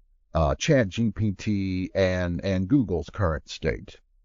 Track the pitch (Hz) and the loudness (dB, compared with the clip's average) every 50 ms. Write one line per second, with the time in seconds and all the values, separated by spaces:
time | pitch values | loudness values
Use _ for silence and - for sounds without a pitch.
0 | _ _ _ _ _ _ - 80 80 71 69 - - - 151 131 117 95 - - | _ _ _ _ _ _ 0 2 2 2 0 0 2 2 4 4 2 2 0 -2
1 | 117 110 - - 107 107 92 - - 110 104 98 98 95 92 92 92 - - 95 | -2 -2 0 0 -2 -2 -2 -2 -2 -2 0 0 0 -2 -2 -2 -2 -2 0 2
2 | 95 92 92 90 90 87 87 80 - 98 95 92 95 92 139 147 117 90 90 80 | 2 2 2 0 0 -2 -2 -2 -2 0 0 0 2 2 2 2 2 2 -2 -4
3 | 76 - - - 101 82 76 67 - - - - - 78 57 - - - - - | -4 -4 -4 0 0 0 0 -2 -6 -10 -8 -4 -2 -2 -2 -4 -8 -16 -20 -20
4 | _ _ _ _ | _ _ _ _